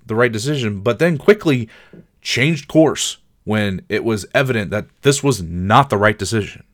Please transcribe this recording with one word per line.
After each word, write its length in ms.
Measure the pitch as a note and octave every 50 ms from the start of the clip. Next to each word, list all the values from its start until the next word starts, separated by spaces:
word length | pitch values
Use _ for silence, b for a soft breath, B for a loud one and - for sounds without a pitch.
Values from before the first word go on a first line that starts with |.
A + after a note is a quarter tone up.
| _
the 100 | - G#2+
right 160 | A2+ B2 A#2+
decision, 500 | G#2+ G#2+ A2 C#3+ D3+ C#3 A#2+ G#2+ G#2 F#2+
but 180 | F#2+ A#2+ A2 F#2+
then 180 | D#3+ F3 E3
quickly 520 | C3+ - - G#3+ G#3+ - E3 C#3 B2 A2+ B B B B B B B B B _ _
changed 460 | - - - A#2 B2+ D#3 E3+ C#3 -
course 500 | - - D#3 D#3+ C3+ G2 - - - - - _ _ _ _ -
when 380 | G#2 G#2+ G#2+ G#2 G2+ F#2+ F2 -
it 160 | - G#2 G#2 -
was 220 | A2+ A2 G#2 G#2 - -
evident 380 | C3+ C#3 B2+ A#2 A2 G2+ E2
that 160 | G2 - - - _ _ -
this 200 | C3+ C3+ - -
was 180 | C#3+ B2+ F#2+
not 480 | F2 D#2+ E2+ F2+ F2+ G2 A2 C3+ C#3 C#3
the 80 | A2+
right 220 | G2+ G#2 G#2+ G#2+ -
decision. 440 | G2+ F#2 A2+ A2 G2 - - - - _